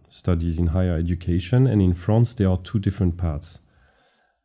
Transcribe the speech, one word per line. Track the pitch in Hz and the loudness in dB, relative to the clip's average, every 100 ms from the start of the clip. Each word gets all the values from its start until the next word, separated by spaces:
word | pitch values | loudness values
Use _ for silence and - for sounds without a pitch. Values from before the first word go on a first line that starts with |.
| _ | _
studies | - - 87 85 82 | -8 -2 0 0 0
in | 85 | 0
higher | 90 92 82 | 0 0 0
education. | 85 87 - 87 - 127 131 | -2 -4 -2 -2 0 2 4
And | 107 | 4
in | 92 | 2
France, | 87 - 107 120 | 2 0 2 2
there | - 95 | 2 0
are | 92 | 0
two | - 110 | -2 -2
different | 98 - 92 85 | -2 0 -2 0
paths. | 87 73 - - _ _ _ _ _ _ _ _ | -4 -4 -10 -20 _ _ _ _ _ _ _ _